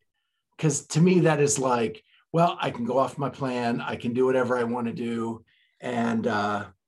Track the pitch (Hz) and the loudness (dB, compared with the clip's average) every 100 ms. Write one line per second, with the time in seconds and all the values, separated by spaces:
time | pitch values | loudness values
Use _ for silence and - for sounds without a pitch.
0 | _ _ _ _ _ - 156 135 - 156 | _ _ _ _ _ -2 0 0 -2 4
1 | 180 185 160 147 139 135 131 120 110 - | 6 6 4 4 2 2 0 0 0 -4
2 | _ _ _ 165 175 370 139 127 117 127 | _ _ _ 2 2 0 -6 -4 -2 0
3 | 123 - 135 - 131 123 117 117 117 113 | 0 -2 -6 -4 -4 -2 -2 -2 -4 -6
4 | 123 120 127 131 117 123 117 123 117 117 | -2 2 2 2 2 0 0 -2 -4 -4
5 | 117 117 113 113 - _ _ _ 127 120 | -6 -4 -6 -8 -14 _ _ _ -6 -2
6 | 117 113 113 104 104 101 - - | 0 0 0 -2 -2 -4 -6 -16